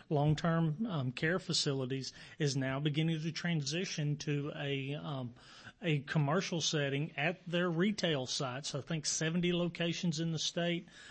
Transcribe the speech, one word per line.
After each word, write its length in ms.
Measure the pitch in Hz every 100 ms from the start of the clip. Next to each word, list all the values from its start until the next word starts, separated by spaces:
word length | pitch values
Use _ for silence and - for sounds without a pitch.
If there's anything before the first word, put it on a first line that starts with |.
| -
long-term, 760 | 147 151 151 165 165 160 151 226
um, 240 | 160 127
care 260 | 123 160 180
facilities, 720 | - - 151 135 127 135 127 - - -
is 180 | 147 135
now 240 | 131 135
beginning 400 | 151 147 160 160
to 100 | 160
transition 840 | 151 170 160 135 165 190 - 147 147
to 340 | 151 143 147 151
a, 340 | 143 139 135 151
um, 280 | 165 135 120 - - - - -
a 160 | 180 147 -
commercial 560 | 160 139 180 - 170
setting 480 | - 156 139 139 160 -
at 240 | 156 185 170
their 240 | 175 180
retail 560 | 165 208 208 175 143 127
sites. 480 | - 131 127 - 143
I 60 |
think 260 | - 160 -
seventy 440 | - 160 175 175
locations 680 | 175 175 170 170 165 175 151
in 120 | 165
the 60 | 156
state. 480 | - 175 170 170 - - -